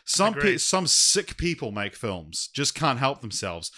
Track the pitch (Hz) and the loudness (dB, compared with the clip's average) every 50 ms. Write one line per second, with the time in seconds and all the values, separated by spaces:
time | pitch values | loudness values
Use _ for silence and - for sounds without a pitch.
0 | - - - - 196 220 214 - - 208 170 160 - - - 185 180 156 - - | -6 -2 2 2 2 2 2 2 2 2 2 2 0 2 2 2 2 4 4 4
1 | - - - 190 - - - - 165 175 165 - 139 110 101 104 101 101 - - | 6 6 4 2 0 -2 -6 -4 -2 -2 -2 -2 -4 -6 -4 -4 -4 -6 -6 -6
2 | - 110 95 87 78 78 82 - - - - 139 143 139 - - 160 151 127 120 | -6 -4 -4 -6 -8 -8 -8 -8 -8 -6 -4 -2 -2 -2 0 0 0 0 2 2
3 | 135 135 139 - - 107 - - 104 95 85 85 - - - | 0 0 0 -2 -8 -10 -8 -6 -6 -6 -6 -6 -10 -12 -14